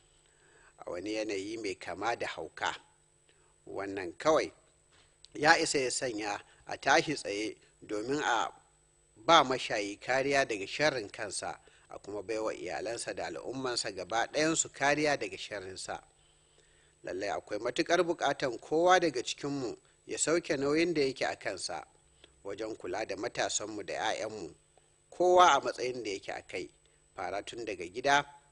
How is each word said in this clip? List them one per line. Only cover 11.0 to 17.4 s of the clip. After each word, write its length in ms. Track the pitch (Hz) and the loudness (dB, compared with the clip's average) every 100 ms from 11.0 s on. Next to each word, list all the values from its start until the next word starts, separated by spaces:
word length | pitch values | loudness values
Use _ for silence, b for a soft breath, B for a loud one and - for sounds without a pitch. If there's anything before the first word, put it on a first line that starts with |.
| 98 | -6
kansa, 480 | - 104 - 90 76 b b b | -8 -8 -6 -8 -10 b b b
a 100 | - | -16
kuma 240 | - 104 | -10 -8
baiwa 300 | 98 110 107 | -4 -2 -2
iyalansa 600 | - 87 71 98 117 113 | -4 -6 -6 -6 -6 -6
da 120 | 95 85 | -6 -6
al'ummansa 640 | 82 90 131 131 117 120 | -6 -8 -4 -2 -2 -4
gaba 320 | 92 92 113 113 | -6 -2 0 0
ɗayansu 420 | 135 156 156 - | 2 2 2 0
kariya 440 | - 139 147 151 139 | 2 2 4 2 2
daga 220 | 104 - | -2 -6
sharrinsa. 640 | - 104 95 92 - 90 - _ b b b b b b b b | -8 -8 -10 -10 -8 -10 -12 _ b b b b b b b b
Lallai 240 | - 90 101 | -8 -6 -4
akwai 280 | 82 | -4